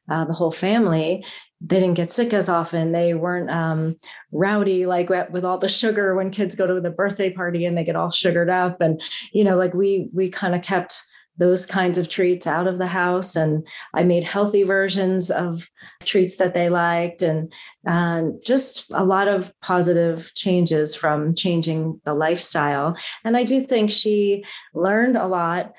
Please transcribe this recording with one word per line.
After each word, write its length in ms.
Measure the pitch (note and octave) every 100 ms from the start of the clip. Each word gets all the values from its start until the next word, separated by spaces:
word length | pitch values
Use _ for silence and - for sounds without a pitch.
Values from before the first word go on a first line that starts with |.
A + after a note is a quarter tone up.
| -
uh, 160 | D#3
the 80 | D#3
whole 200 | D3 E3
family, 720 | - F#3 A#3 G3 D#3+ D#3+ F#3 - - - _
they 200 | D#3+ F#3+
didn't 160 | F#3 E3+
get 140 | E3+
sick 220 | A#3+ A#3
as 160 | G#3 F#3
often. 440 | E3+ E3 E3+ E3
They 220 | E3+ E3+
weren't, 360 | E3+ F3 F3+ E3+
um, 460 | E3 D#3+ D#3+ D#3+ E3 - - -
rowdy, 540 | D3+ G3 G#3 F#3+ F#3 F3+
like, 220 | F3+ F3
wi-, 200 | F#3 -
with 140 | F3+
all 140 | F3+ F3+
the 100 | F#3+
sugar 460 | - A3+ G#3+ G3
when 160 | F#3+ F#3+
kids 260 | G3 F#3 -
go 100 | F#3
to 140 | F#3
the 100 | E3+
birthday 400 | E3+ G3+ G3+ F#3+
party 340 | F#3 F3 F3
and 120 | F3 E3+
they 80 |
get 120 | E3 E3
all 140 | E3+
sugared 400 | - F3+ E3+ F3
up. 300 | F#3 F3+ F3+
And, 220 | E3 D#3+ - - -
you 120 | G3+
know, 120 | G3+ F3+
like, 180 | F3+
we, 340 | F3+ G3 G3 -
we 180 | F3+ F#3
kinda 300 | - F#3 F3
kept 420 | F3+ F#3 F3+ - - - _ E3
those 280 | F3 F3+
kinds 320 | - F#3+ F3+ F3+
of 140 | E3
treats 360 | - F3+ F3+ E3+
out 200 | D#3 F3+
of 100 | F3+
the 120 | F3+
house. 460 | F#3 F3+ F3+ F#3
And 320 | E3 D#3 D#3 - - -
I 100 | -
made 200 | F3+ F3
healthy 380 | E3+ G3+ G#3 G#3
versions 680 | F#3+ G3 G3 F#3+ F#3 F#3 F3
of 400 | - F3 E3+ - _ - -
treats 320 | - G3 F#3 -
that 160 | F#3
they 160 | F3+ F3
liked 540 | F3 E3+ E3+ E3+ E3+
and, 280 | E3+ D#3 D#3+ - - - E3+
uh, 380 | E3+ E3+ E3+ D#3+ -
just 400 | - C4+ - - -
a 120 | - F#3+
lot 200 | F#3+ G3+
of 240 | G3 F#3 _
positive 680 | - F3+ E3+ E3+ E3+ E3 -
changes 600 | - G3 F3+ E3 D#3 D3+
from 400 | - D#3 D3+ D3+
changing 640 | E3 F#3 E3+ E3 D#3+ D#3+ D#3+
the 80 | -
lifestyle. 840 | D3 D#3 F3+ - E3 D3 C#3 D#3 F3 - -
And 140 | A3+ A#3+
I 60 |
do 140 | A#3+ C4+
think 320 | C4 A#3+ G#3+
she 540 | - G#3+ G#3 G3+ G3+ G3+ - -
learned 420 | - F#3 G#3+ B3 B3
a 120 | F#3
lot 440 | F3+ E3+ F3 F3